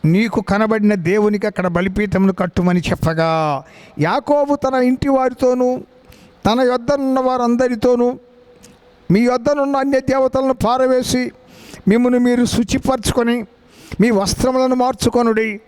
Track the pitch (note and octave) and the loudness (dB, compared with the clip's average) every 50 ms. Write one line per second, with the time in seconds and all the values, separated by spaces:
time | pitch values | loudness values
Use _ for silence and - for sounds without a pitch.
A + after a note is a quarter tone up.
0 | - D#3 E3 G3 A3+ A3+ - A3+ G3 - G3 G#3 A3 G#3+ A3+ A3 G#3 G#3 G#3+ G3 | 2 2 2 2 2 0 -2 -4 -2 -2 -2 0 0 0 0 2 2 2 0 0
1 | D#3+ E3+ F#3+ G#3+ G#3 G#3 G#3 G3+ G#3 G#3+ G3+ - F#3 F#3 E3+ F3 F3+ G3 F#3+ G#3 | 0 0 0 2 2 0 0 0 -4 -4 -4 -2 -4 -2 0 0 -2 -2 -2 -2
2 | G#3 G3+ F#3+ F#3 F#3+ G3 F#3 - F#3+ F3 _ - F3 F3+ F3 F3+ E3 - F3 - | -4 -2 0 2 2 2 0 0 -4 -4 _ 0 0 2 0 0 0 -2 -4 -2
3 | - D#3+ D#3+ D#3+ E3 E3 D#3+ D#3+ D#3 D3+ C#3+ C3+ C#3+ - - - - - - - | -2 -2 0 0 0 0 0 0 0 -2 -2 -4 -6 -14 -20 -20 -20 -20 -6 -2
4 | D3 E3 G#3 C#4 - - D4 D4 C#4+ C#4+ C#4+ C#4+ - C4+ C4+ C4 B3 B3+ C4 C4 | -2 0 0 -2 0 0 0 2 2 0 -2 -2 -2 -2 0 2 2 2 0 0
5 | - C#4 C4+ C4 B3+ B3+ B3+ - C4+ B3 B3+ B3+ B3+ B3+ B3+ B3+ - _ _ - | 0 0 0 0 0 -2 -2 0 0 0 0 2 0 -2 -2 -4 -10 _ _ -20
6 | _ - - - - - _ _ _ G3 A3 B3 C4 B3 B3 B3+ A#3 A#3 C#4+ C#4 | _ -20 -20 -20 -20 -20 _ _ _ 0 0 2 2 2 0 0 0 -2 -2 0
7 | C4+ C4 C4 C4+ B3+ B3+ B3+ B3+ A#3+ A#3 A#3+ A#3+ C4 B3 B3 A3 A3 B3 B3 A#3+ | 0 0 0 0 0 0 0 0 0 0 0 0 0 -2 -2 0 0 0 2 2
8 | A#3+ B3 C4 C4+ - - - - - - - - - - - _ _ - - _ | 0 -2 -2 -6 -14 -20 -20 -20 -20 -20 -20 -20 -20 -20 -20 _ _ -20 -20 _
9 | _ _ D#3+ G#3 A#3+ B3 B3 B3+ A#3 D4 D4 C#4+ C#4 C#4 C#4 C4+ C4+ C#4 C#4 C4 | _ _ 2 2 2 2 0 0 0 0 0 0 0 -2 0 -2 -2 0 0 0
10 | C4 C4 C4 C4+ C4 B3+ - C4+ C4 C4+ B3+ - - G#3+ B3 C4 C4 C4 C4 B3+ | 0 0 0 0 0 0 0 0 0 0 -2 -2 0 -2 0 0 2 2 2 0
11 | B3+ - - B3+ B3+ A#3+ - - - - - - - - - - - - G3+ A#3+ | 0 -2 -2 -2 -2 -4 -8 -14 -20 -20 -20 -20 -20 -20 -20 -4 2 2 4 4
12 | B3 B3 B3 B3 B3 B3 A#3+ B3 B3 - - A3+ A#3 - - - - - C4 B3 | 4 2 2 2 2 2 2 2 0 0 0 -2 -2 0 -2 -4 -2 -2 -2 -2
13 | G3+ - - B3+ A#3 A#3 A#3+ B3 G#3+ - - _ _ _ - - - - - - | -2 -2 -2 0 0 0 -2 -2 -4 -12 -18 _ _ _ -20 -20 -20 -20 -2 0
14 | F#3+ B3 A3+ G3 G3 F#3 - - - C4 B3+ C4 C4 B3+ C4 B3 B3 B3+ C4 - | 2 2 2 0 0 -2 -2 0 0 0 2 0 0 0 0 0 0 -2 -2 -2
15 | - A#3+ - A#3+ A#3+ A#3 A3 A3 A3 A3 G#3 G#3 - | -2 0 0 2 0 2 0 0 -2 -4 -6 -10 -14